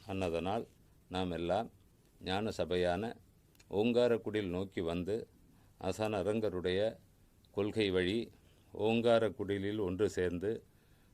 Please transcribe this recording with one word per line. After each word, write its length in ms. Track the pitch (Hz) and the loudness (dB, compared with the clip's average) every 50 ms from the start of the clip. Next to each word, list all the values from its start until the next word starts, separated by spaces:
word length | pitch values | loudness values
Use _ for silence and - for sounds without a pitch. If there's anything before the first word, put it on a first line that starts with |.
| - - | -12 -8
அன்னதனால் 580 | 98 95 95 90 82 82 82 92 101 117 110 - - - - - - _ _ - | -6 -2 -2 -2 -2 -2 -2 -2 -2 -4 -4 -8 -14 -20 -20 -20 -20 _ _ -6
நாம் 200 | 90 92 95 90 | -4 -4 -2 -2
எல்லாம் 380 | 87 82 85 85 87 104 117 - - - _ _ _ _ _ _ _ - | -2 -4 -2 0 0 0 -2 -4 -10 -20 _ _ _ _ _ _ _ -10
ஞான 300 | - 87 92 98 110 110 | -6 -4 -2 -2 -2 -2
சபையான 600 | 92 - 90 78 90 90 90 87 87 90 107 120 - - - - - _ _ _ _ - - - | -2 -2 -2 0 2 2 2 2 2 0 -2 -4 -8 -10 -18 -20 -20 _ _ _ _ -20 -14 -4
ஓங்காரக்குடில் 800 | - 95 107 120 120 120 123 120 117 107 - 113 104 107 101 92 | 0 2 2 4 4 4 4 4 4 2 0 -2 -2 -2 -2 -2
நோக்கி 300 | 85 90 98 95 - - | -2 -4 -4 -4 -4 -4
வந்து 340 | 90 82 85 90 90 87 104 117 - - _ - - - - - - - _ - | -2 -2 0 -2 -2 -2 -4 -4 -6 -10 _ -20 -20 -20 -20 -20 -20 -20 _ -8
ஆசான் 340 | - 92 92 - 110 107 107 | -6 -6 -2 -2 -2 -2 0
அரங்கருடைய 640 | 101 87 98 107 113 107 104 85 90 82 90 90 95 104 113 - - - - _ _ - - _ _ - - - | 0 0 0 0 0 0 -2 -2 -2 -2 0 0 2 0 0 -2 -6 -16 -20 _ _ -20 -20 _ _ -20 -10 -4
கொள்கை 340 | 101 101 104 95 110 107 98 | -2 -2 -2 0 0 0 2
வழி 300 | 90 92 92 90 101 117 113 - - - - - - - - - - | 4 2 2 2 0 -2 -2 -6 -12 -20 -20 -20 -20 -20 -20 -14 -6
ஓங்கார 500 | - 104 110 113 117 113 120 117 117 117 104 | -2 0 2 2 4 4 6 6 6 4 2
குடிலில் 520 | 87 - 104 92 101 101 95 101 104 107 | -2 -2 -4 -2 -2 -2 -2 -2 -2 -2
ஒன்று 260 | 104 90 92 92 107 95 | -2 -2 0 0 0 0
சேர்ந்து 420 | - - 90 90 85 87 87 104 113 - - - _ _ _ _ - _ - - | 2 0 0 0 0 -2 -4 -4 -4 -6 -8 -16 _ _ _ _ -20 _ -20 -20